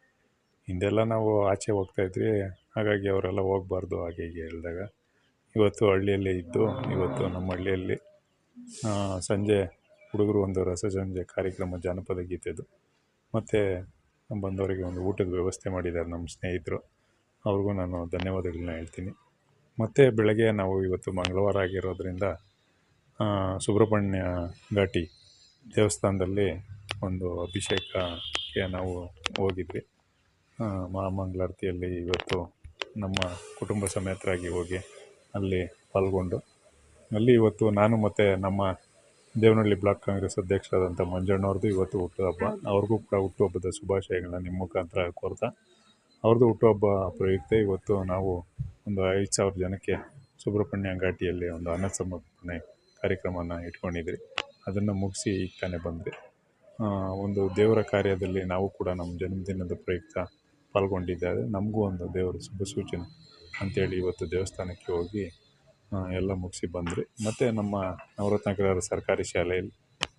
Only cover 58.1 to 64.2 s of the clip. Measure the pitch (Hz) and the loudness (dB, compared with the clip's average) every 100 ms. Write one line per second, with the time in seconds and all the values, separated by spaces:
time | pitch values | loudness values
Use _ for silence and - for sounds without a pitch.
58.1 | 95 95 95 92 90 95 - 92 90 87 | 0 0 -2 -2 -2 -2 -2 -4 -4 -6
59.1 | 87 92 95 90 92 87 85 - 90 - | -6 -6 -4 -6 -6 -6 -6 -4 -6 -6
60.1 | 92 90 _ _ _ _ 101 98 92 90 | -8 -8 _ _ _ _ 2 2 0 -2
61.1 | 85 87 101 120 101 107 110 101 90 90 | -2 -2 -2 -2 -2 0 0 0 -2 -4
62.1 | 92 90 92 - 95 98 - 95 87 87 | -2 -2 -4 -10 -8 -6 -6 -6 -8 -10
63.1 | - - - - - 98 98 92 92 90 | -16 -20 -20 -16 -8 -4 -2 -2 0 -2
64.1 | - | -4